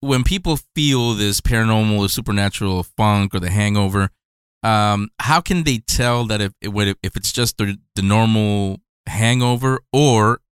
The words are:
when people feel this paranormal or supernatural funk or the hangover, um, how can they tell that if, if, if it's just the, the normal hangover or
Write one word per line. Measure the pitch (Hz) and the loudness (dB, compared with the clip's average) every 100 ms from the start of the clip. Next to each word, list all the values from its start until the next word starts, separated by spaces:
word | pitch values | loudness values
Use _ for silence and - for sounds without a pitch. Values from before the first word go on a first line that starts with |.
when | 139 131 | 0 0
people | 123 190 180 151 - | 2 0 -2 -4 -4
feel | - 147 135 120 | -2 2 2 0
this | 110 104 98 | 0 0 0
paranormal | - 113 113 110 107 104 | 0 0 2 2 2 2
or | 98 | 0
supernatural | - 113 101 101 - 101 92 | -2 -2 0 0 -2 -4 -4
funk | 87 - 107 104 98 | -6 -2 0 2 0
or | 95 | -2
the | 87 | -2
hangover, | 98 104 104 98 98 92 _ _ _ _ _ | 0 0 0 0 0 -2 _ _ _ _ _
um, | 110 107 104 101 104 _ | 0 2 2 0 -4 _
how | - 160 | 0 0
can | 170 180 | 2 -2
they | 151 120 | 0 -2
tell | - - 123 120 117 | -2 -2 0 0 -2
that | 107 | -2
if, | 101 - | -4 -6
if, | 101 101 101 98 | -8 -2 -2 -2
if | 95 - | -6 -6
it's | 95 | -6
just | - 117 - | -2 -4 -2
the, | 101 101 _ | -4 -4 _
the | - | -4
normal | 98 104 113 110 107 104 98 95 _ _ - | 0 2 2 2 0 0 -2 -6 _ _ -10
hangover | 90 113 123 123 123 131 131 _ | -2 0 0 0 0 -2 -4 _
or | 135 147 113 107 120 _ | 2 4 4 2 0 _